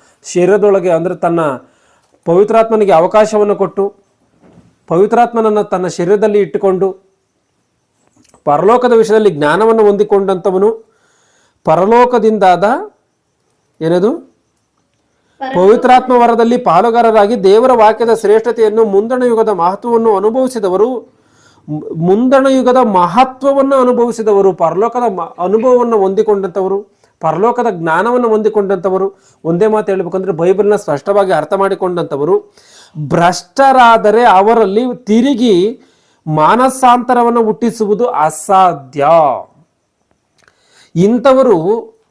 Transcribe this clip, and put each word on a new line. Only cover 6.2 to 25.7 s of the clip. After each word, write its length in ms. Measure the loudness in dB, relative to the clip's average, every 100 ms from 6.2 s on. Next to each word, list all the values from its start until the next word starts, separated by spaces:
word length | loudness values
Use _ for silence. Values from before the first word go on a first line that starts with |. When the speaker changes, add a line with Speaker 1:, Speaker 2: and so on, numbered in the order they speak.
| 2 0
Speaker 1:
ಇಟ್ಟುಕೊಂಡು, 560 | -2 -2 -2 0 -4 -6 _ _ _ _ _ _ _ _ _ _ _ _ _ _
ಪರಲೋಕದ 480 | -2 0 2 2 2
ವಿಷಯದಲ್ಲಿ 380 | 2 2 2 0
ಜ್ಞಾನವನ್ನು 520 | 0 -2 0 2 2
ಹೊಂದಿಕೊಂಡಂಥವನು, 1080 | 2 2 0 0 0 -2 -2 0 -2 -2 -14 _ _ _ _ _ _ _
ಪರಲೋಕದಿಂದಾದ 1000 | -2 0 2 2 2 2 0 2 2 2 0 -2 -8 _ _ _ _ _ _ _ _ _
ಏನದು? 320 | -2 0 -2
Speaker 2:
ಪರಲೋಕ 1400 | -4 -12 _ _ _ _ _ _ _ _ _ _ _ -6
Speaker 1:
ಪವಿತ್ರಾತ್ಮ 580 | 2 4 4 4 2 2
ವರದಲ್ಲಿ 440 | 2 2 2 0 0
ಪಾಲುಗಾರರಾಗಿ, 880 | 0 2 2 2 2 2 2 2
ದೇವರ 280 | 2 4 4
ವಾಕ್ಯದ 420 | 4 2 2 0
ಶ್ರೇಷ್ಠತೆಯನ್ನು, 720 | 0 2 0 0 -2 0 0
ಮುಂದಣ 380 | 0 0 0 -2
ಯುಗದ 260 | 0 0 0
ಮಹತ್ವವನ್ನು 680 | 0 -2 -2 -2 0 0 0
ಅನುಭವಿಸಿದವರು, 720 | 0 -2 -4 -4 -4 0 0 -2 -12 _ _ _ _ _ -12
ಮು-, 300 | -12 -10 -6
ಮುಂದಣ 480 | 0 0 2 2 2
ಯುಗದ 300 | 0 0 0
ಮಹತ್ವವನ್ನು 1000 | 0 0 0 -2 -4 -2 -2 0 0 0
ಅನುಭವಿಸಿದವರು, 760 | 0 0 -2 -2 0 2 0
ಪರಲೋಕದ 600 | 0 -2 -2 -4 -2 -4
ಮ-, 220 | -6 -10 -8
ಅನುಭವವನ್ನು 600 | -2 0 2